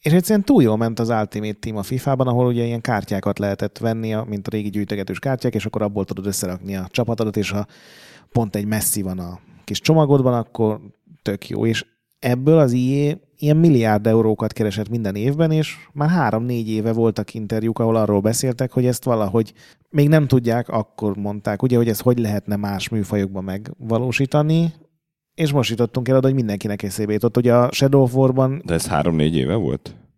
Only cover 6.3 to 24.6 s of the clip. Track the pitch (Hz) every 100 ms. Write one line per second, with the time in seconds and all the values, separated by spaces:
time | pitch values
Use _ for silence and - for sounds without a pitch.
6.3 | 95 95 90 98 98 92 - 117 113 110
7.3 | 104 92 101 107 - - - - - _
8.3 | 123 113 107 104 107 - - 95 92 87
9.3 | 92 _ - - 202 - 160 147 143 127
10.3 | 120 110 - 110 107 101 _ _ 160 -
11.3 | 101 - 104 113 110 - _ _ _ 127
12.3 | 123 135 160 139 123 127 139 147 170 _
13.3 | _ 147 156 170 135 113 107 110 113 110
14.3 | 107 110 - 107 98 101 117 107 101 117
15.3 | 147 160 156 151 - - 143 147 175 123
16.3 | 110 120 120 110 110 110 113 113 104 104
17.3 | 113 104 110 110 110 113 113 107 101 104
18.3 | 113 131 120 127 - 123 120 - 113 104
19.3 | 113 110 _ - _ _ 151 147 160 143
20.3 | 131 117 117 120 113 104 - 107 101 104
21.3 | 104 110 101 131 123 117 104 123 123 110
22.3 | 104 - 101 101 98 - 113 98 104 98
23.3 | 98 95 95 110 - 120 113 127 113 139
24.3 | 151 151 160